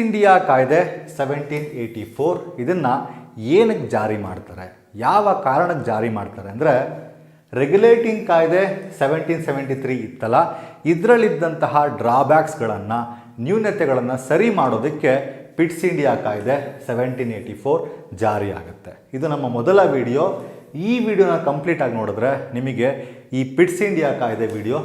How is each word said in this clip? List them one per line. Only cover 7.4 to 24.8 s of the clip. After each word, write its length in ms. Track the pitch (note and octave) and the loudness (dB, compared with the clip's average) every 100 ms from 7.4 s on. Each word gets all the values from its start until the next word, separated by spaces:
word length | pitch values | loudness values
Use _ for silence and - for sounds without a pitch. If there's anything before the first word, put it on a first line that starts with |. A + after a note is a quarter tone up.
| _ A#2+ | _ -2
ರೆಗ್ಯುಲೇಟಿಂಗ್ 640 | C#3+ F#3+ A#3 A#3 A3+ G#3+ - | 2 6 6 6 4 -2 2
ಕಾಯ್ದೆ 320 | E3 E3 F3+ F#3+ F#3+ - - | 4 4 4 2 -2 -10 -2
ಸೆವೆಂಟೀನ್ 440 | C#3 D#3+ D#3+ E3 D#3+ | 0 0 0 -2 -2
ಸೆವೆಂಟಿ 280 | C#3 C3+ C3+ | -4 -4 -4
ತ್ರೀ 100 | C3 B2+ A2 | -4 -4 -6
ಇತ್ತಲ್ಲ, 320 | - A2 B2+ E3+ - - - D3 | -6 2 2 2 -2 -14 -4 0
ಇದರಲ್ಲಿದ್ದಂತಹ 920 | E3+ A3 A#3+ G#3+ D3 E3 - C#3+ D3 D3 A2 | 2 4 6 4 2 -2 -2 0 2 2 0
ಡ್ರಾಬ್ಯಾಕ್ಸ್ಗಳನ್ನ, 920 | A2+ B2+ C3+ D#3 D#3+ - A2+ G#2 G2+ A#2 A#2 - - - B2 | 2 2 4 4 2 -2 -4 -4 -4 -4 -6 -12 -18 -8 -2
ನ್ಯೂನತೆಗಳನ್ನ 680 | G#3+ G#3+ E3+ D3+ B2+ B2 B2+ - | 0 0 0 0 0 0 -4 0
ಸರಿ 180 | E3 A3+ F#3+ | 2 4 2
ಮಾಡೋದಕ್ಕೆ 540 | C3 A2+ C#3+ D#3 D3 C3 - - - - | 2 0 -2 0 2 2 -2 -10 -8 -2
ಪಿಟ್ಸ್ 280 | E3+ - F#3 | -2 0 -2
ಇಂಡಿಯಾ 240 | D#3+ C#3 A2+ A2 | 0 0 0 -2
ಕಾಯ್ದೆ 300 | G#2 G#2 C#3+ - - - | -4 -2 -2 -4 -10 -6
ಸೆವೆಂಟೀನ್ 440 | A#2+ B2+ B2+ A#2+ G#2+ | -2 -2 -2 -6 -6
ಏಯ್ಟಿ 180 | F#2 G2+ | -10 -6
ಫೋರ್ 180 | C#3 E3 - - - F2+ | -2 -2 -2 -12 -16 -2
ಜಾರಿ 260 | G#2+ G#2 G2+ F2+ | 0 0 -2 -6
ಆಗುತ್ತೆ. 340 | - - - - _ | -12 -18 -20 -20 _
ಇದು 120 | C3 D#3 | -6 -4
ನಮ್ಮ 120 | C#3+ B2+ A#2 | -2 -2 0
ಮೊದಲ 220 | C3 G3 F3+ C3+ | 4 4 4 2
ವಿಡಿಯೋ. 300 | A#2+ C3+ E3+ - - - - D3 G3+ | 0 0 0 -2 -10 -18 -16 -8 -2
ಈ 20 | B3 A3 | 0 2
ವಿಡಿಯೋನ 300 | G3 F#3+ E3 C#3+ | 4 4 2 0
ಕಂಪ್ಲೀಟ್ 320 | D3 E3 D#3+ C3 | -2 -2 0 0
ಆಗಿ 120 | A#2 | -2
ನೋಡಿದ್ರೆ 300 | G#2 G2+ B2 C3+ - B2 | -4 0 0 0 -4 -6
ನಿಮಗೆ 320 | C3 A2+ B2+ C#3 - - - C3 | -4 0 0 -2 -8 -18 -6 -4
ಈ 40 | C3 C3+ | -2 2
ಪಿಟ್ಸ್ 260 | F3 - G3+ | 2 2 -2
ಇಂಡಿಯಾ 220 | E3+ D3 B2+ | 0 0 0
ಕಾಯ್ದೆ 260 | A#2+ G#2+ A2 G#2 | -2 -2 -2 -2
ವಿಡಿಯೋ 220 | G#2 D3 | -4 -4